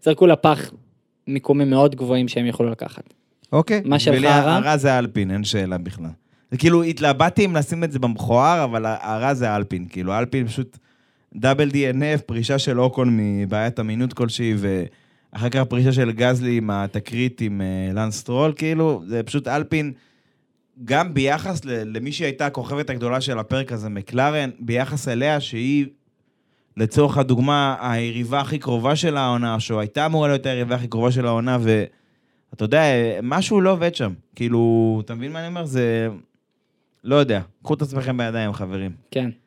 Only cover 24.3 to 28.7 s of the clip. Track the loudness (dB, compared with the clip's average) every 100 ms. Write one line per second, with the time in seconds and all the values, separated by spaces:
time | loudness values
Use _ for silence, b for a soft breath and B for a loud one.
24.3 | 0 -4 -8 -4 -2 -2 -4 -4 -2 0
25.3 | -2 -4 -4 0 0 -2 _ _ _ _
26.3 | _ _ _ _ -4 0 4 2 4 2
27.3 | 2 2 2 2 -2 -4 -2 -2 -4 -2
28.3 | -2 -2 -4 -2